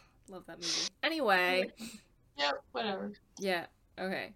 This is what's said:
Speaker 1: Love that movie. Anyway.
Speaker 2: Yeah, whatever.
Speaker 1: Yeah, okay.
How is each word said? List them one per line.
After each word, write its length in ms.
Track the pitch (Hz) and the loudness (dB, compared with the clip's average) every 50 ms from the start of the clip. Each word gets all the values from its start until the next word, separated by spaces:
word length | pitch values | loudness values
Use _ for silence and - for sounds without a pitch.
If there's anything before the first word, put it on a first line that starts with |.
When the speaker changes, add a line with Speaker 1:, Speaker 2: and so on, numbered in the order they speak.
| - _ _ _ _ - | -20 _ _ _ _ -18
Speaker 1:
Love 160 | 196 180 175 - | -16 -16 -14 -16
that 100 | 165 170 | -12 -8
movie. 140 | 175 165 165 - - - - _ - | -4 -4 -2 -2 -2 -4 -4 _ -2
Anyway. 680 | 294 320 320 277 220 196 180 180 180 180 185 190 196 - - 226 - - - - _ _ _ _ _ _ - | 0 0 2 4 6 6 6 6 6 4 4 2 0 -2 -10 -14 -14 -14 -16 -20 _ _ _ _ _ _ -2
Speaker 2:
Yeah, 140 | 285 294 277 - - _ | 0 0 0 -2 -6 _
whatever. 400 | - 247 226 208 196 190 202 202 208 - _ _ - - | -4 -4 -2 -2 -2 -4 -4 -8 -10 -12 _ _ -12 -6
Speaker 1:
Yeah, 280 | 196 196 185 170 165 - _ _ _ _ _ - | -2 0 0 0 -2 -6 _ _ _ _ _ -6
okay. 340 | 190 190 190 147 98 - 214 | -4 -4 -4 -4 -6 -8 -12